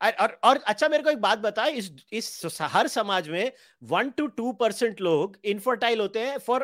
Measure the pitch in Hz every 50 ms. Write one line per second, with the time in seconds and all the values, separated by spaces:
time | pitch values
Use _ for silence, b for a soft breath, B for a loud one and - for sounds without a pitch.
0 | - 214 226 - 196 233 - - - 226 269 285 - 208 214 - 311 311 302 302
1 | 302 311 302 233 208 196 214 220 208 214 208 208 226 226 220 254 196 190 151 135
2 | - _ - 220 226 - - - - 165 - - 156 143 - 185 233 285 - 254
3 | 214 202 196 185 175 151 160 175 202 254 262 b b b b b 127 113 139 180
4 | 233 277 254 - 302 277 - - 226 247 247 - 240 220 202 - 247 226 202 180
5 | 190 175 165 147 160 196 196 - - 208 202 208 196 247 247 214 247 233 233 220
6 | 208 190 196 220 226 262 277 254 - - 240 254